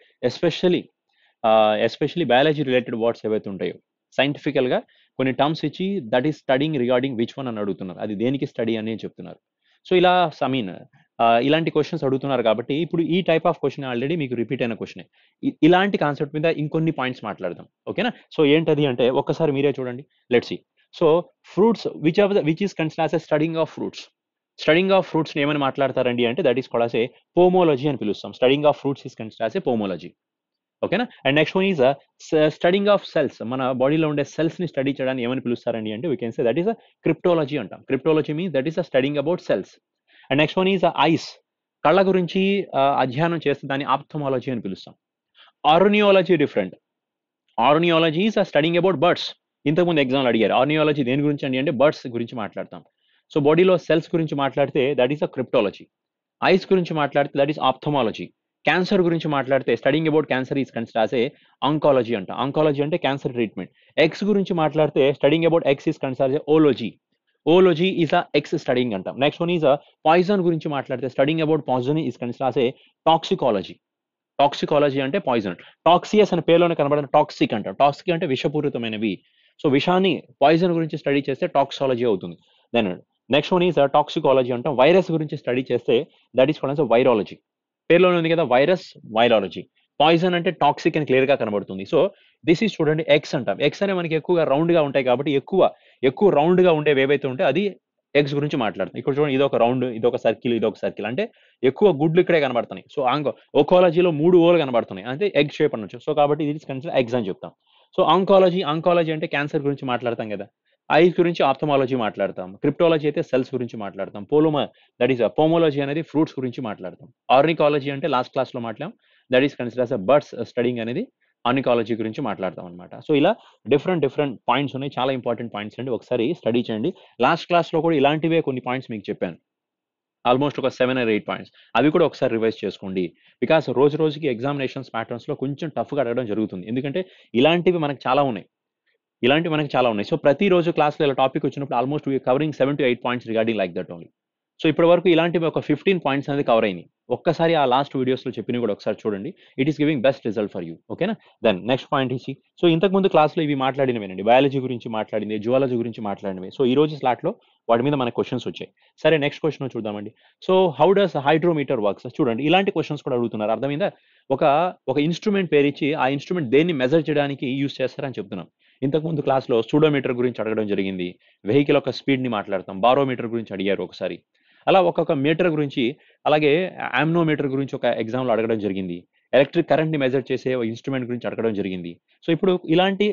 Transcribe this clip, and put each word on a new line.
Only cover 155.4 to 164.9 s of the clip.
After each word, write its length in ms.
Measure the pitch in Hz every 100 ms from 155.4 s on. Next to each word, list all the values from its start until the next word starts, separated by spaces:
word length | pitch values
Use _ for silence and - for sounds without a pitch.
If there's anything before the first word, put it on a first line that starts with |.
| 107 131 135 120
గురించి 200 | 117 113
మాట్లాడినవి. 480 | 104 98 101 92 95
So 140 | -
ఈ 100 | 123
రోజు 220 | 135 156 147
స్లాట్‌లో 360 | 131 117 165 - _ _ -
వాటి 140 | 117
మీద 120 | 139
మనకు 220 | 143 120 -
క్వశ్చన్స్ 280 | 101 123 101
వచ్చాయి. 200 | 80 - _ _ _
సరే 180 | 156 156
నెక్స్ట్ 240 | 143 -
క్వశ్చన్ 280 | 160 - 135
చూద్దామండి. 360 | 120 107 104 104 - _ _
So 120 | - 185 185 143
how 120 | 165
does 220 | 196 185 151 135
hydrometer 500 | 160 175 156 135 127 101
works? 180 | 95 127 -
చూడండి 280 | 135 113
ఇలాంటి 280 | 151 180 196 165
క్వశ్చన్స్ 280 | - 147 -
కూడా 100 | 123
అడుగుతున్నారు. 340 | 117 107 107 113
అర్థమైందా? 320 | 139 143 190 - _ _ -
ఒక, 140 | 131 156 147 180 -
ఒక 100 | -